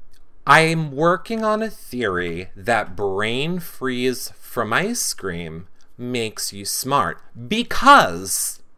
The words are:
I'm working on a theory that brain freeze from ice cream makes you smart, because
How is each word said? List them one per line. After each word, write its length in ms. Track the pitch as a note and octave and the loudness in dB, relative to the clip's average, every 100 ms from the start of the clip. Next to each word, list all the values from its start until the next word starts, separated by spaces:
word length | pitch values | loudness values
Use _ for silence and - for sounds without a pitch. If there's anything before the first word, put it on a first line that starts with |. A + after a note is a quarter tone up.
| - - - - - | -12 -12 -14 -2 6
I'm 460 | D3+ D#3+ E3 D#3 | 6 6 2 0
working 500 | C3+ E3+ F3+ - A3+ | 2 2 2 -2 -2
on 180 | A3 G#3+ | 0 0
a 100 | A3 | -2
theory 800 | - - B2 A2 F2+ F2 E2+ F#2 | -6 -8 -2 0 0 -2 -4 -8
that 400 | - F#2+ A2+ F#2+ | -6 0 0 0
brain 640 | F2+ G2+ F#2+ G#2+ B2 D#3 F3+ | -2 -2 0 0 0 -2 -4
freeze 720 | - - C3 B2 B2+ B2 - - | -6 -6 -4 0 0 -2 -6 -12
from 340 | - B2+ A2 | -8 -4 0
ice 400 | B2 G3+ A#3+ - | 0 0 -2 -4
cream 540 | - F#2+ F2 E2+ D#2+ E2+ - - - | -4 -4 -4 -6 -10 -12 -16 -16 -10
makes 540 | B2 B2 A2 - - | -4 -2 -4 -4 -8
you 120 | G2+ | -6
smart, 560 | G2 - B2+ C#3+ E2+ - - - A#2+ | -6 -4 0 2 2 -4 -12 -10 -2
because 1120 | A3 A#3+ - B3+ C#4 A#2+ F2 F#2+ - - - - | -2 0 4 10 10 8 2 -4 -4 -4 -6 -14